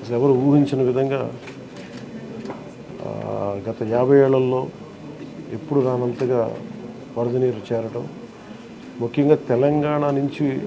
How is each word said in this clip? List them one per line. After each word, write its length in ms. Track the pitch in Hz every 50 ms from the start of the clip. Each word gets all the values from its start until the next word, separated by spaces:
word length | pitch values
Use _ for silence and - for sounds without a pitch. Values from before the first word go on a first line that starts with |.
| -
అసలు 120 | 110 120
ఎవరు 160 | 120 131 143
ఊహించిన 500 | 135 127 135 143 143 147 143 - 143 131
విధంగా, 500 | 131 127 123 127 135 135 139 135 123 117 120 - - - - - - - - - - - - - - - - - - - - 226 - - - - - - - - - - - -
ఆ, 600 | - 107 110 107 107 107 104 104 101 101 101 101 98 110
గత 140 | 113 - 113
యాభై 340 | 107 113 120 127 131 143 139
ఏళ్లలో 500 | 139 135 135 131 131 127 127 127 131 - - - - - - - - - - - - - - - - - 113
ఎప్పుడు 260 | 110 - - 143 143
రానంతగా 760 | 127 127 127 123 123 123 120 - 135 123 127 120 113 107 113 - - - - - - - - - - - - 117
వరద 180 | 120 120 120
నీరు 380 | 127 127 127 120 110 101 - 120
చేరడం, 340 | 113 113 113 - 120 139 147 - - - - - - - - - - - - - - - - - -
ముఖ్యంగా 360 | 120 110 - 147 143 143 151
తెలంగాణ 760 | 143 - - 127 117 131 143 147 151 147 151 151 147 147 143
నుంచి 520 | 139 139 139 139 143 - 147 139 135 131 -